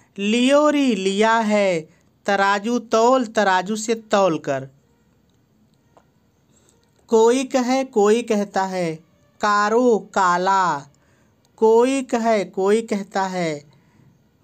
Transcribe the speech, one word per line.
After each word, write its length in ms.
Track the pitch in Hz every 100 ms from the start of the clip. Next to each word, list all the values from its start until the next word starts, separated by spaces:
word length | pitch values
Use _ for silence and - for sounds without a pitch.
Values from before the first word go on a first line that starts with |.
| _ -
लियोरी, 760 | 208 233 254 285 302 294 262
लिया 440 | 196 190 196 220 226
है। 500 | 214 208 196 165 160 _ _ _ -
तराजू 520 | 196 196 202 214 240
तौल, 460 | 226 220 233 262
तराजू 520 | 247 220 202 185 185 214
से 180 | 233
तौल 440 | 220 - 202 185 156
कर। 300 | 151 135 135 _ _ _ _ _ _ _ _ _ _ _ _ _ _ _ _ _ _ _ _ _ _ _ -
कोई 360 | 220 226 262
कहे, 400 | 262 262 247 262
कोई 380 | 262 220 208 233
कहता 420 | 233 208 202 190
है, 300 | 190 185 165 160 _ _ _ _
कारो, 580 | 214 208 208 233 247 202
काला। 920 | - 202 185 180 190 196 175 143 139 _ _ _ _ _ _ -
कोई 460 | 220 226 254 269
कहे, 420 | 262 233 226 214
कोई 380 | 180 196 190 220
कहता 400 | 220 202 202 196
है, 420 | 190 185 165 147 143 _ _ _ _ _ _ _